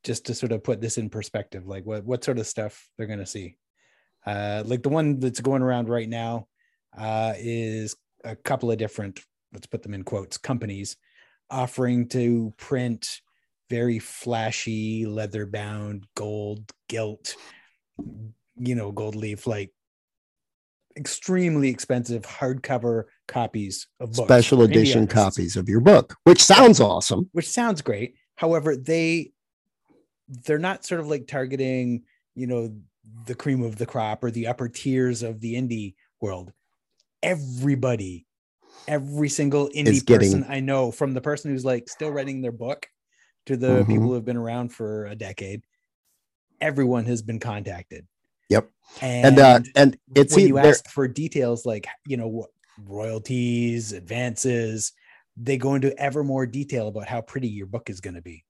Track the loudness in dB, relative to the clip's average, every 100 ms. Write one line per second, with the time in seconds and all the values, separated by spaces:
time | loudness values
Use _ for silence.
0 | -8 -8 -8 -8 -6 -6 -4 -6 -6 -6
1 | -8 -10 -10 -12 -12 -16 -14 -14 -10 -10
2 | -6 -6 -4 -6 -6 -8 -10 -12 _ -14
3 | -12 -10 -12 -14 -16 _ _ _ _ _
4 | _ _ -10 -8 -6 -6 -6 -4 -2 0
5 | 0 -2 -4 -4 -2 0 0 -2 -2 -4
6 | -4 -8 -6 -8 -12 _ _ _ _ -12
7 | -6 -4 -4 -6 -6 -6 -6 -6 -10 -14
8 | _ _ -16 -12 -6 -4 -2 -4 -6 -8
9 | -12 -14 _ _ _ -20 -14 -14 -12 -14
10 | -10 -10 -10 -14 -8 -6 -6 -10 -12 -16
11 | _ _ _ _ _ -8 -6 -4 -2 0
12 | -2 -2 0 -2 -4 -12 -6 -4 -4 -8
13 | -10 -14 _ _ _ _ _ -4 -2 -2
14 | -8 -14 -6 -4 -4 -6 -8 -6 -6 -6
15 | -6 -8 -8 -10 -10 -10 -10 -10 -10 -12
16 | -14 -10 -8 -8 -8 -12 -16 _ -12 -8
17 | -8 -10 -16 -16 -20 -20 _ _ _ -16
18 | -16 -14 -18 -20 _ -10 -6 -6 -6 -10
19 | -10 -8 -10 -8 -6 -6 -10 _ _ _
20 | _ _ _ _ _ _ _ _ _ -14
21 | -10 -10 -2 0 2 2 0 -2 -4 -4
22 | -2 -8 -8 -6 -6 -6 -4 -4 -2 -4
23 | -6 _ -8 -6 -4 -6 -8 -10 -14 _
24 | -8 -4 8 8 8 8 8 8 6 4
25 | 4 4 2 0 -4 -4 0 4 8 8
26 | 6 4 8 8 10 10 10 10 6 4
27 | -2 -2 -2 -4 -4 -2 -2 -2 -4 -6
28 | -8 _ _ -4 0 0 0 -4 -2 0
29 | 0 -2 -4 _ _ _ _ _ _ _
30 | _ _ _ -12 -4 -2 -2 -6 -6 -8
31 | -4 -6 -6 -8 -6 -4 -4 -2 -4 -6
32 | _ _ _ -12 -6 -6 -6 -12 -20 _
33 | -20 -20 -14 -8 -4 -2 -4 -6 -6 -4
34 | -6 -4 -6 -4 -6 -6 -8 -6 -4 0
35 | 0 -2 -8 -8 -8 -6 -6 -6 -8 -14
36 | _ _ -8 -8 -14 _ _ _ _ _
37 | _ _ -4 -4 -6 -4 -2 0 0 -2
38 | -6 -12 _ _ _ _ _ -20 -6 -6
39 | -4 -4 -4 0 0 0 0 2 4 4
40 | 6 8 8 2 0 -4 -2 0 0 -2
41 | -4 -2 -4 -6 -6 -4 -2 -4 -6 -10
42 | -8 -6 -8 -6 -8 -8 -10 -10 -14 _
43 | _ _ _ _ -6 -2 2 4 4 2
44 | 2 -2 -4 -6 -6 -6 -8 -8 -8 -8
45 | -10 -12 -14 -12 -12 -12 _ _ _ _
46 | _ _ _ _ _ _ -4 0 0 0
47 | -2 -4 -6 -8 -6 -8 -10 -12 -14 -20
48 | -20 _ _ _ _ 2 2 _ _ -10
49 | -6 6 10 12 12 12 8 6 6 6
50 | _ 4 8 8 8 8 8 8 0 -4
51 | -2 -2 -4 0 0 0 -4 -6 -8 -18
52 | -8 -6 -6 -8 -12 _ _ -20 -14 -10
53 | -8 -8 -6 -2 0 0 -2 -4 -8 -14
54 | -10 -6 -6 -4 -2 -2 -4 -6 -8 _
55 | _ -20 _ -10 -4 -2 0 0 0 -2
56 | -4 -4 -4 -2 -4 -6 -6 -6 -6 -8
57 | -8 -10 -8 -8 -8 -8 -10 -12 -12 -14
58 | -14 -16 -18 -20